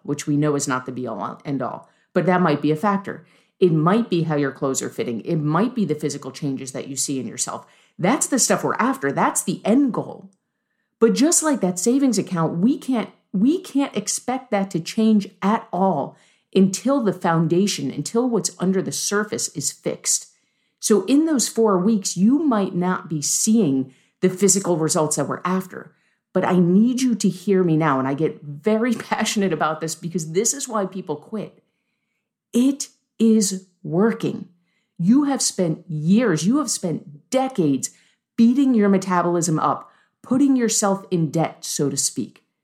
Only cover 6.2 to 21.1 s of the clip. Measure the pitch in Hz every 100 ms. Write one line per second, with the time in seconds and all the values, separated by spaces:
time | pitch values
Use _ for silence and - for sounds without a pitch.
6.2 | 131 - 143 131 131 127 135 135 - 131
7.2 | 117 123 - 113 - _ _ - 180 302
8.2 | - 262 - 190 202 - 240 262 139 156
9.2 | 247 - - 151 - 262 269 165 - -
10.2 | - _ _ _ _ _ _ - 226 185
11.2 | 302 - 311 254 180 180 233 262 269 196
12.2 | - 170 156 170 226 320 - 233 - _
13.2 | _ 185 247 370 - 277 269 - - -
14.2 | - 254 - 202 190 165 165 - 220 208
15.2 | 196 - 196 226 - 180 190 151 - -
16.2 | _ _ _ 190 190 - 247 277 202 -
17.2 | 175 165 160 170 202 - 135 147 - 233
18.2 | 254 214 - - 185 190 143 - - 202
19.2 | 208 - - - - - - - - -
20.2 | - _ _ _ _ - - 208 -